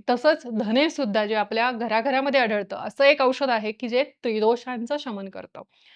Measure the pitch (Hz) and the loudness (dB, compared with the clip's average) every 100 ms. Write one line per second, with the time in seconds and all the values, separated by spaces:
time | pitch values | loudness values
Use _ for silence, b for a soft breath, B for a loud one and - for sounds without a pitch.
0 | 233 247 302 311 247 220 208 240 311 294 | -2 2 2 2 -2 -4 0 2 2 0
1 | 233 214 208 214 208 220 247 233 226 220 | -2 0 0 -2 0 0 -2 -2 -2 0
2 | 277 262 277 262 226 208 196 196 190 - | 0 0 2 2 2 0 -4 -8 -10 2
3 | 277 285 262 262 277 226 214 220 233 247 | 4 6 2 0 0 0 -2 -6 -4 -2
4 | 285 _ 240 214 214 240 254 247 233 294 | -2 _ -4 2 2 2 -2 -8 -6 -6
5 | 262 202 196 190 180 - - b b | -6 -10 -10 -14 -16 -18 -20 b b